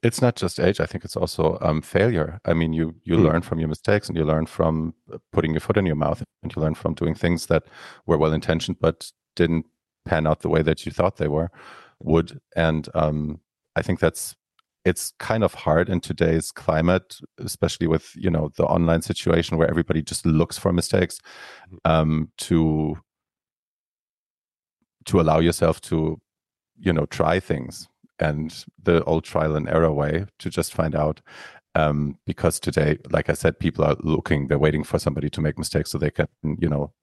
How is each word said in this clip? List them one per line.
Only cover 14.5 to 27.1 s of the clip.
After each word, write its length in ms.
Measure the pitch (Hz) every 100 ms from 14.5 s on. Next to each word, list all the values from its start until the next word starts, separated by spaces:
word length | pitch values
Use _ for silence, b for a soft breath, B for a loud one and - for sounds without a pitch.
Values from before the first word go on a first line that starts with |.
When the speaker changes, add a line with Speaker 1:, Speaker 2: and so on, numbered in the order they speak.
| _ _ _
Speaker 1:
it's 280 | - - - _
kind 240 | - 113
of 120 | 101
hard 340 | - - 78 90
in 120 | 90
today's 520 | - 78 82 80 -
climate, 680 | - - 80 85 92 - - - _
especially 480 | - - 87 - 85
with, 260 | 80 -
you 160 | - 92
know, 220 | 82 78 -
the 80 |
online 380 | - 87 85 82
situation 540 | - 85 - 85 85 80
where 120 | 78
everybody 340 | 80 85 78
just 220 | 76 - 85
looks 320 | 78 85 -
for 140 | 95
mistakes, 460 | 87 - 95 90 - B B B B B
Speaker 2:
Mm-hmm. 100 | 92 85
Speaker 1:
um, 400 | 80 78 78 76 -
to, 600 | - 85 80 78 78 78 _ _ _ _ _ _ _ _ _ _ _ _ _ _ _ _ _ _ _ _ -
to 140 | 98
allow 180 | 80 78
yourself 400 | 82 85 85 78
to, 380 | - 82 78 78 _ _ _ _ _ _
you 140 | 92
know, 140 | 80
try 340 | 73